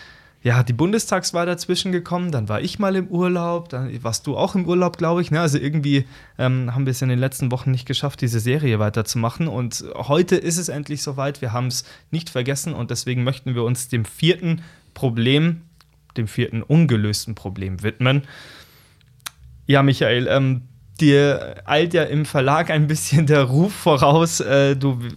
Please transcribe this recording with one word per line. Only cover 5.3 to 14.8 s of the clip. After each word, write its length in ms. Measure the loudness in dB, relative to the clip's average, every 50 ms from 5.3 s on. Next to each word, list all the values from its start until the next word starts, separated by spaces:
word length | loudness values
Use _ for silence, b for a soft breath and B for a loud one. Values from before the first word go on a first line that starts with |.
ne? 100 | 0 0
Also 160 | 2 2 0
irgendwie, 480 | 0 0 -2 -2 0 0 2 2 0 0 B B B B B B
ähm, 380 | B -2 0 0 0 -2 -2 -2
haben 100 | -2 -2
wir 60 | -2
es 100 | -2 -2
in 80 | 0 0
den 120 | 0 0
letzten 320 | 0 -2 -2 -2 -4 -2
Wochen 180 | -2 -2 0 0
nicht 160 | -2 -2 -2
geschafft, 340 | -4 -4 -4 -4 -6 -4 -2
diese 180 | -2 -2 0 0
Serie 400 | 0 0 0 0 2 0 2 2
weiterzumachen. 680 | 0 0 0 -2 -2 -2 -2 -2 -2 -2 -2 -4 -4
Und 380 | -4 -4 -4 -6 -6 -6 -8 -10 -10 -10
heute 400 | -8 -2 2 2 2 4 4 2
ist 240 | 0 2 0 -2 -4
es 100 | -4 -6
endlich 360 | -6 -8 -8 -8 -8 -8 -6
soweit, 380 | -6 -6 -4 -4 -6 -6 -6
wir 100 | -6 -6
haben's 320 | -4 -2 -2 -4 -4 -6 -8 B B B B B
nicht 180 | -6 -6 -6 -6
vergessen 460 | -6 -4 -4 -2 -4 -4 -4 -6 -6
und 160 | -6 -6 -6
deswegen 320 | -6 -6 -4 -2 -2 0
möchten 320 | 0 -2 -2 -4 -4 -4 -2
wir 80 | 0
uns 240 | 0 0 0 -2 -4
dem 180 | -2 -2 -2 -2
vierten 580 | -4 -4 0 2 2 2 2 0 -2 -2 -4 B B B B